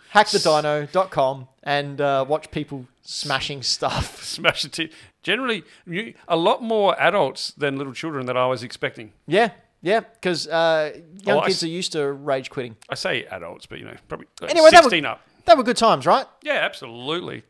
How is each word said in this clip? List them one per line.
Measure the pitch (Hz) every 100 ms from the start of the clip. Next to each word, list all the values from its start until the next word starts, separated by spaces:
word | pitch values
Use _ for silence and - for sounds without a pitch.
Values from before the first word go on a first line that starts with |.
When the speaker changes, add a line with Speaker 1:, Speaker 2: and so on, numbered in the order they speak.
| -
Speaker 1:
hack | 208 214
the | 202
dino | 165 151 151 151 147
dot | 180 185
com | 151 135 135 127 _
and, | 147 143 143 139
uh, | 143 135 135
watch | 151 -
people | 160 147 139 123 _
smashing | - - 151 135 - 139
stuff. | 120 - 139 - - -
<laughs> |
Speaker 2:
Smash | - - 170 -
the | 147
t-, | - 160 - - _
generally, | - 220 262 208 - - -
you, | 170 233 - -
a | 170
lot | 180 -
more | 226 220 202 -
adults | 156 196 139 - -
than | - 143 135
little | 139
children | 123 160 143 127
that | 123
I | 127
was | 127
expecting. | 113 - 135 127 110 _ -
Speaker 1:
Yeah, | 180 233 - _ _
yeah, | 165 220 214 _
'cause, | 180 165 156
uh, | 165 165 160 151 135 165 185
young | - 147
Speaker 2:
Oh, |
I | -
Speaker 1:
kids | 190
Speaker 2:
s-, |
Speaker 1:
are | 165
used | 170 180
to | 160 143
rage | 139 147 135 127
quitting. | - 120 110 -
Speaker 2:
I | 139
say | 190 139 -
adults, | 95 85 - -
but, | 80
you | 107
know, | - -
probably, | - - -
like, | -
Speaker 1:
Anyway, | 330 311
that | 330
was | 285
Speaker 2:
sixteen | 175 135
up. | - _ _ -
Speaker 1:
They | 320
were |
good | 233 233
times, | 226 156 135
right? | 233 - _
Speaker 2:
Yeah, | 302
absolutely. | 247 170 - 123 117 127 170 - 117